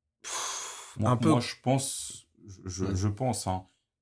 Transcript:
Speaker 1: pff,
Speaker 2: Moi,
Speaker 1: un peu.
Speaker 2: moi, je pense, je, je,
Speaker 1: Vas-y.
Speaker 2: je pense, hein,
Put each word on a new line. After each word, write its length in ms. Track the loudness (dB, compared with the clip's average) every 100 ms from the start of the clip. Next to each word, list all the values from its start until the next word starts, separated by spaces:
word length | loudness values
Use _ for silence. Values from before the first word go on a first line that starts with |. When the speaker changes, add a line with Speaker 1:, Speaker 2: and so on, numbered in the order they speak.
| _ _
Speaker 1:
pff, 760 | -10 -6 -6 -6 -10 -12 -14 -2
Speaker 2:
Moi, 100 | 2
Speaker 1:
un 40 | 4
peu. 140 | 6
Speaker 2:
moi, 100 | 6
je 160 | 4 -2
pense, 640 | 0 2 2 -4 -6 -10 -18 _ -20
je, 140 | -12 -10
je, 180 | -4
Speaker 1:
Vas-y. 140 | 0 2
Speaker 2:
je 100 | 2
pense, 400 | 0 -2 -2 -2
hein, 180 | -4 -6 _ _ _